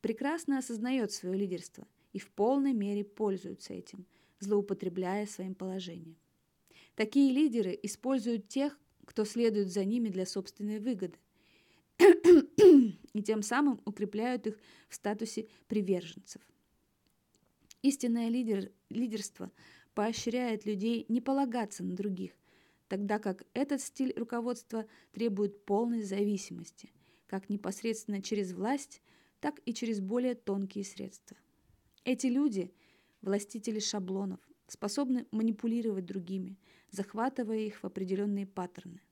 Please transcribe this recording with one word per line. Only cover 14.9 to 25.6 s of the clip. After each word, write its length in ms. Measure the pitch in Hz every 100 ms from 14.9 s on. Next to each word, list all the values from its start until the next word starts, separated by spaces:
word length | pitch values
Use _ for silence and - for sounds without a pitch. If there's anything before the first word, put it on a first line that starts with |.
| -
статусе 520 | 208 208 220 - - - _
приверженцев. 760 | 214 190 180 165 - - - _ _ _ _ _ _ _ _ _ _ _ _ _ -
Истинное 480 | 269 277 247 233 233
лидер-, 420 | 240 226 202 190 _ _
лидерство 600 | 233 247 214 196 - 185 _ - - _
поощряет 720 | - 208 220 - 240 247 214 214
людей 400 | 208 220 233 -
не 140 | 233
полагаться 600 | 254 269 277 240 202 -
на 120 | 185 180
других, 360 | 202 185 185 _ _ _ _ _ _
тогда 320 | 190 202 214
как 260 | 208 190 -
этот 280 | - 285 277
стиль 320 | - - 262 -
руководства 680 | 233 240 240 240 - 226 220 - _
требует 520 | - 233 196 202 202